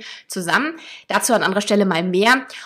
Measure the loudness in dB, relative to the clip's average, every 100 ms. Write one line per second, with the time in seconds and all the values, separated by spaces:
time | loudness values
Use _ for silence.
0 | -10 -20 _ -8 -2 0 0 -6 -18 -20
1 | -4 -2 2 2 2 0 0 2 2 0
2 | 0 2 4 2 0 -16